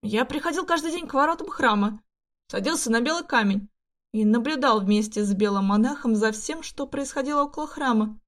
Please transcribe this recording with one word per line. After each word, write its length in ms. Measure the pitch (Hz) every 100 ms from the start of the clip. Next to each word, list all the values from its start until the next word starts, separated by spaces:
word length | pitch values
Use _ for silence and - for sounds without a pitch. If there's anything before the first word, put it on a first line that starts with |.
Я 220 | 208 214
приходил 400 | 254 285 339 339
каждый 280 | - 330 320
день 160 | 349 320
к 60 |
воротам 340 | 269 302 330 370
храма, 520 | - 247 208 202 214 _ _ _ _ _
садился 420 | 202 196 330 240
на 100 | 226
белый 240 | 247 339
камень 440 | 339 247 202 196 - _ _ _ _
и 120 | 214
наблюдал 560 | 214 233 247 311 262 214
вместе 440 | 190 208 214 -
с 100 | 202
белым 320 | 196 208 196 196
монахом 480 | 208 233 285 240
за 160 | 214 220
всем, 320 | 220 - 320
что 240 | - - 269
происходило 560 | 277 277 294 269 294
около 240 | 285 294 302
храма. 540 | - 269 220 214 -